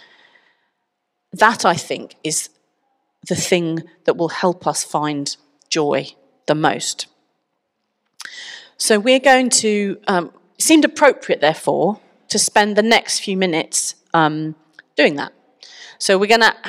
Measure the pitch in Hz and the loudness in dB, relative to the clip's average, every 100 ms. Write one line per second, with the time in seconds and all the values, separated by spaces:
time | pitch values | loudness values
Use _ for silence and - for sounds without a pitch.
0 | _ _ _ _ _ _ _ _ _ _ | _ _ _ _ _ _ _ _ _ _
1 | _ _ _ 180 220 220 196 170 - 135 | _ _ _ 2 2 2 0 0 -4 -10
2 | - _ 156 156 - _ _ _ _ _ | -10 _ -6 -6 -8 _ _ _ _ _
3 | _ _ - 180 - 180 165 165 - _ | _ _ -6 -4 0 0 0 -4 -8 _
4 | - 170 165 - 185 175 156 151 - 156 | -4 -2 -2 -2 -2 -2 -4 -4 -4 -4
5 | 151 147 139 - _ _ - 165 147 139 | -4 -4 -8 -12 _ _ -6 -2 0 -2
6 | 147 - _ _ - 151 156 - - - | -4 -16 _ _ -4 0 0 -2 -8 -10
7 | - _ _ _ _ _ _ _ _ _ | -14 _ _ _ _ _ _ _ _ _
8 | _ _ - - - - - - - 214 | _ _ -20 -18 -20 -20 -20 -8 0 0
9 | 233 262 269 254 254 - 220 208 202 - | 2 2 4 4 4 0 0 0 -2 -6
10 | - 180 160 _ _ - - 311 294 - | 0 0 0 _ _ -6 4 4 4 4
11 | 285 - - 165 147 151 - 143 165 214 | 4 4 -2 0 0 0 -2 0 -2 -4
12 | _ _ - 214 - 220 208 208 220 220 | _ _ -8 -4 0 2 2 2 2 2
13 | - - - 190 185 160 - - - - | 0 -8 -4 -2 0 -2 -4 -6 -6 -10
14 | _ 165 151 156 156 156 _ _ _ - | _ 0 0 -2 -8 -10 _ _ _ 0
15 | 247 143 120 _ _ _ - - - - | 0 0 -8 _ _ _ -20 -20 -20 -10
16 | - 190 208 226 220 - | 0 0 4 4 4 0